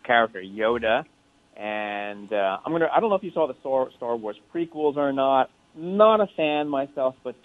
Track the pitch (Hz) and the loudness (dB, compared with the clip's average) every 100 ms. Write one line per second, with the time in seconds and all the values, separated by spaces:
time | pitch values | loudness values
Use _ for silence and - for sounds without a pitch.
0 | - 120 113 98 95 104 110 120 110 120 | 0 2 2 -2 -12 -2 0 0 0 -2
1 | 165 _ _ _ _ - 104 107 104 104 | -2 _ _ _ _ -12 -8 -6 -6 -6
2 | 104 101 101 104 95 95 - 165 156 139 | -8 -10 -6 -2 0 -2 -4 -2 2 2
3 | 220 190 180 165 151 - 139 131 127 - | 2 -2 -2 -4 -4 -4 -2 -2 -2 -6
4 | 120 117 107 104 _ 170 165 151 151 143 | -6 -4 -6 -10 _ -8 -6 -2 -2 0
5 | 143 135 135 135 131 _ _ 160 170 202 | -2 2 2 4 2 _ _ -12 -4 6
6 | 220 214 202 - 156 147 151 143 139 143 | 6 6 2 0 0 0 -2 -2 -4 -2
7 | 131 127 127 120 | -2 -2 -12 -12